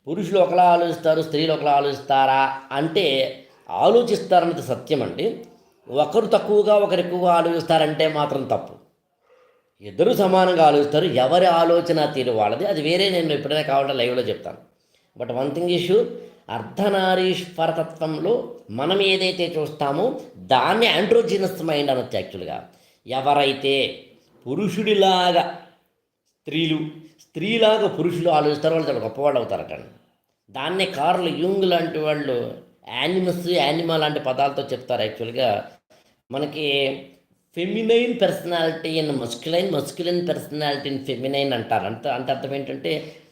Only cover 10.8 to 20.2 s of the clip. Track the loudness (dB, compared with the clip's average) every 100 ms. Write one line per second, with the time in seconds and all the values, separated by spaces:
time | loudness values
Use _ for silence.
10.8 | 4 2 2 2 4 4 6 6 4 4
11.8 | 2 0 0 0 0 2 0 0 -2 -2
12.8 | 0 2 2 0 0 -2 -2 -2 0 0
13.8 | 0 0 0 0 -2 -6 -8 -14 -20 _
14.8 | _ _ _ -12 -8 -4 -4 -2 -2 -2
15.8 | 2 2 0 -6 -16 -20 -10 -10 -8 -2
16.8 | 0 2 2 2 0 -2 -6 -2 -2 -2
17.8 | -6 -6 -6 -2 -2 -2 -4 -16 -12 -6
18.8 | -2 0 2 0 0 -2 -4 -2 -6 -2
19.8 | -2 0 -2 -4